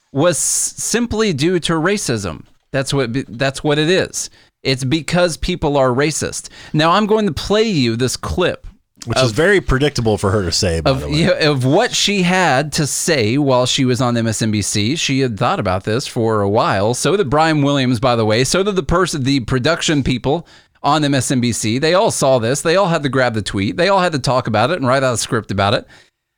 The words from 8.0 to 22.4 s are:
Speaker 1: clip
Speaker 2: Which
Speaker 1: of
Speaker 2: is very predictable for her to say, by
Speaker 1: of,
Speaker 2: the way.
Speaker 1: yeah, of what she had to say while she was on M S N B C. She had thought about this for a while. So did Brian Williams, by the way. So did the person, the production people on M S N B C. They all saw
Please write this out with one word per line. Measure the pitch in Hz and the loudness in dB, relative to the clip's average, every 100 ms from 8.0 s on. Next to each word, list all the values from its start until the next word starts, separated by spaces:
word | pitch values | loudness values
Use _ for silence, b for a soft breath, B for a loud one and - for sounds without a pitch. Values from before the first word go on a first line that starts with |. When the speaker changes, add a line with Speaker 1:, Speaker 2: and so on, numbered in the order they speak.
| 123 - | -2 -4
Speaker 1:
clip | - - 175 - - - _ - - | -6 -2 -2 -2 -10 -20 _ -14 -4
Speaker 2:
Which | 113 | 0
Speaker 1:
of | 131 | 0
Speaker 2:
is | |
very | 104 175 202 | 2 2 2
predictable | - 131 147 143 113 104 | 2 0 0 0 0 0
for | 101 | 2
her | 107 | 0
to | 90 | 0
say, | - 98 82 | -2 0 0
by | 143 | 0
Speaker 1:
of, | 135 | -2
Speaker 2:
the | 143 | -2
way. | |
Speaker 1:
yeah, | 147 170 175 151 | 0 0 2 0
of | 143 | 2
what | 127 156 240 | 2 2 2
she | - - 202 | 0 -2 0
had | 175 185 185 131 151 | 2 2 2 2 0
to | - 143 | -2 -2
say | - - 156 107 135 | -2 0 0 2 2
while | 143 123 127 | 2 2 2
she | - | 2
was | 131 123 | 0 2
on | 127 120 | 0 0
M | 113 | 0
S | 107 | 0
N | 113 | 0
B | 107 | 0
C. | 95 107 104 160 | -2 -2 -2 -2
She | - 135 | -2 0
had | 131 104 | 0 0
thought | 123 190 | -2 0
about | 101 92 | -2 -2
this | 104 110 - | -2 -4 -4
for | - 113 110 | -2 0 2
a | 101 | 2
while. | 104 165 110 104 | 2 2 0 0
So | 123 143 190 | 0 0 0
did | 160 | 2
Brian | 143 160 156 | 2 2 2
Williams, | 139 143 127 123 | 2 2 0 0
by | 123 120 | 2 2
the | 110 | 2
way. | 107 | 2
So | 131 180 | 2 0
did | 196 | 0
the | 185 | -2
person, | 151 170 180 160 | 0 0 0 -2
the | 127 139 | 0 0
production | 110 131 123 170 - 151 | 0 -2 0 0 0 0
people | 135 123 127 160 - b b b | 0 -2 -2 -4 -4 b b b
on | - 156 | 0 2
M | 147 | 2
S | 139 120 | 0 0
N | 135 | 0
B | 120 | 0
C. | 110 110 120 | -2 -2 0
They | 156 | 2
all | 180 226 | 2 2
saw | - 139 131 | 2 2 2